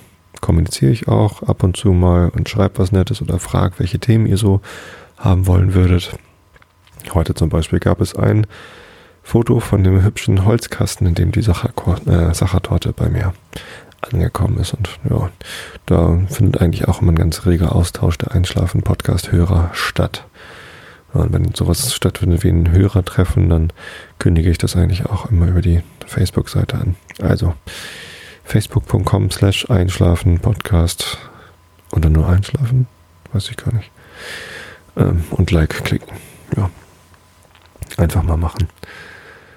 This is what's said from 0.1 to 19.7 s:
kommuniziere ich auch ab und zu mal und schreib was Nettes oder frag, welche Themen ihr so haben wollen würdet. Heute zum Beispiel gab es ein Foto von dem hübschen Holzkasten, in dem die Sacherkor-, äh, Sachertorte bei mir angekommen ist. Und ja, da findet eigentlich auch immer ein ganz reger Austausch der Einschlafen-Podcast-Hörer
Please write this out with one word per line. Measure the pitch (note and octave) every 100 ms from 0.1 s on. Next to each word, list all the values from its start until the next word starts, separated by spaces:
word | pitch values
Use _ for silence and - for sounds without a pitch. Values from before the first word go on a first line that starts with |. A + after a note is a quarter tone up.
| _ _ -
kommuniziere | - E2+ E2+ - C3+
ich | A#2 -
auch | G#2+ G#2+ -
ab | - -
und | F#2+ F2+
zu | G2+
mal | F2+ F2+ F2 F2
und | E2+ D#2+
schreib | - G2 -
was | F#2
Nettes | F#2+ F2+ -
oder | - F#2
frag, | - F#2 F#2+ -
welche | F2+ G2
Themen | - A2 A2
ihr | G2
so | G#2 G2+ - - - - - -
haben | G2+ F#2 F#2
wollen | F#2 F#2+
würdet. | F#2 F2+ F2+ - - _ _ _ _ _ _ _ - -
Heute | F#2 D#2+
zum | F2+ E2
Beispiel | E2 E2 E2+
gab | F#2+ F#2+
es | G2 -
ein | G#2 G#2+ G#2 - - - - - - _
Foto | - A2+ A#2 A#2+
von | - G2
dem | F#2+ F#2+
hübschen | G2 - - G2 F#2+
Holzkasten, | A#2 - - - - F#2
in | E2+
dem | F2+
die | -
Sacherkor-, | G#2+ F2 A2+ - - F2 -
äh, | F2 E2+ E2
Sachertorte | F#2 F#2 - F2 -
bei | - D#2+
mir | E2+ F#2 - _ - - - - -
angekommen | - - E2+ - F2+ -
ist. | F2 -
Und | G2+ - -
ja, | - F#2 - - - - - -
da | F2+ E2+ E2+ F#2
findet | - G2 F#2+
eigentlich | F2 - -
auch | F2+
immer | F2
ein | E2
ganz | F2 - F2+
reger | E2+ E2
Austausch | F2 F2 - F#2+ F2
der | -
Einschlafen-Podcast-Hörer | F2+ F2+ - F2+ G2+ - - - E2+ - F2 F2 F2 F2